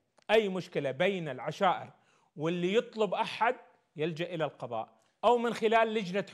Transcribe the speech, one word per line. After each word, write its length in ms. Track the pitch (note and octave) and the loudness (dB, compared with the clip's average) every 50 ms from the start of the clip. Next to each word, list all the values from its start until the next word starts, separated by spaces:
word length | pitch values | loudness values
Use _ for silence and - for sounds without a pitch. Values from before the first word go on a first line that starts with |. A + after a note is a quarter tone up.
| _ _ _ _ _ - | _ _ _ _ _ 4
أي 180 | G#3+ A3+ G#3+ F#3+ | 4 4 4 2
مشكلة 420 | F#3 F3+ E3 - - D#3+ C#3+ C3 | -4 -4 -8 -4 -6 -4 -4 -4
بين 380 | C3+ C3+ F3+ G3 G3 F3+ D#3+ D3 | -2 0 0 0 0 -2 -6 -8
العشائر، 600 | B2+ B2 A#2+ D#3 - - G3 F3+ C#3+ A2+ - - - _ _ _ _ _ _ _ _ | -8 -8 -8 -10 -2 2 2 2 2 0 -4 -12 -18 _ _ _ _ _ _ _ _
واللي 380 | D3+ D3+ E3 F3+ F3 F3 F3+ G3+ | -4 -4 -2 -2 0 0 2 2
يطلب 400 | A#3+ A#3 A#3 - A3 G#3+ F3+ F3 | 0 0 -2 -2 -2 -2 -2 0
أحد 420 | G3 A3+ - - - A3 A#3+ - - - _ _ _ _ _ _ | -2 -4 -4 -2 0 0 0 0 -2 -10 _ _ _ _ _ _
يلجأ 300 | C#3+ D3+ F3 D#3 D3+ F3 | -4 -4 -4 -2 -4 -6
إلى 200 | E3+ F3+ D#3+ D3+ | -6 -2 -4 -4
القضاء 440 | C#3 - - B2+ A#2+ - A2 - - _ _ _ _ _ - - | -4 -4 -10 -10 -8 -6 -8 -8 -8 _ _ _ _ _ 2 4
أو 140 | A3+ B3 | 4 4
من 160 | A#3+ A#3 A#3 - | 4 2 -2 -2
خلال 400 | - A3+ G#3+ A3+ A3+ A3+ A3+ G#3+ | 0 2 4 4 4 4 4 0
لجنة 320 | A3+ F#3+ F3 F#3 G3+ - - | -4 -4 -2 -4 -4 -6 -4